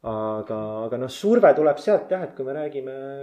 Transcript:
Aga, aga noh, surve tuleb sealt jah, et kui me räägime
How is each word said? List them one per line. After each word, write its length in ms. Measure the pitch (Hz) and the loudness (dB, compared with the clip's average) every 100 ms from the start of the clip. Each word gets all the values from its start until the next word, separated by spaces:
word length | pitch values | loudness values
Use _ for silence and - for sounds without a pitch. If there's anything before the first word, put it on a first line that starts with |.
Aga, 540 | 117 107 107 107 104 110 107 110 | -8 -6 -4 -6 -6 -8 -6 -8
aga 160 | 113 120 | -6 -6
noh, 80 | 127 | -8
surve 460 | - 202 240 175 135 | -4 2 8 8 8
tuleb 220 | 151 143 | 4 2
sealt 300 | - 196 - | 2 0 2
jah, 140 | 185 165 | -4 -4
et 80 | - | -8
kui 80 | |
me 80 | 131 | -8
räägime 420 | 147 151 139 131 131 135 139 | -6 -6 -8 -10 -12 -12 -12